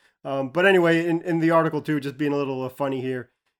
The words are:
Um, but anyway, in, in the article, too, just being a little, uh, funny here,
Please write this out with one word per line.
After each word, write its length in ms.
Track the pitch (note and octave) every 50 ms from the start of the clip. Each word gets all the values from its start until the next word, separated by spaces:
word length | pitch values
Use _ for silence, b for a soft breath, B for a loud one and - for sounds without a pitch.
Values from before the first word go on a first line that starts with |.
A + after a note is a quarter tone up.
| _ _ _ _ -
Um, 240 | C#3 C#3 C3+ C3+ B2+
but 140 | B2+ E3+ F#3
anyway, 400 | G3 F#3+ F3+ E3+ E3+ E3 E3 E3+
in, 140 | F3 E3 E3+
in 180 | E3 F3+ E3 E3
the 100 | D#3+ E3
article, 320 | E3 E3 D#3+ D#3 D3+ D3
too, 180 | - D#3 D3+ C#3+
just 160 | C3 C#3+ B2+
being 160 | C3 D3+ C#3+
a 40 | C#3+
little, 260 | C#3+ C#3 C3+ C3+ C3
uh, 80 | C3 B2+
funny 320 | B2+ - C#3+ C#3 C3+ C3
here, 280 | B2+ C3 C3 B2+ A#2+ _ _ _ _ _ _